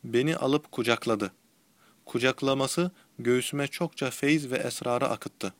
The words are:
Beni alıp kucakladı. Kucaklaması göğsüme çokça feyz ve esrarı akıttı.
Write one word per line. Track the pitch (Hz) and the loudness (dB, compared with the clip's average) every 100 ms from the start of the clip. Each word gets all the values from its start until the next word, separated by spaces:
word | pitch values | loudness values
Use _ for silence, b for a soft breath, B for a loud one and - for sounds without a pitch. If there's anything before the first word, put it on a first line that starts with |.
Beni | 120 120 147 165 | 0 0 2 0
alıp | 131 147 - | 2 2 0
kucakladı. | - 113 117 - 110 98 _ _ _ _ b b b | -2 2 2 2 0 0 _ _ _ _ b b b
Kucaklaması | - 123 131 131 135 135 135 - 180 b b - | -6 0 0 2 0 0 0 0 -2 b b -4
göğsüme | 120 127 - 143 139 | 2 2 0 -4 -4
çokça | - 170 - 135 | -4 -6 -2 -6
feyz | - 139 156 135 | 0 2 2 2
ve | 127 | -4
esrarı | 123 - 123 120 135 | -4 -4 -2 0 0
akıttı. | 110 - _ 95 | -2 -8 _ -8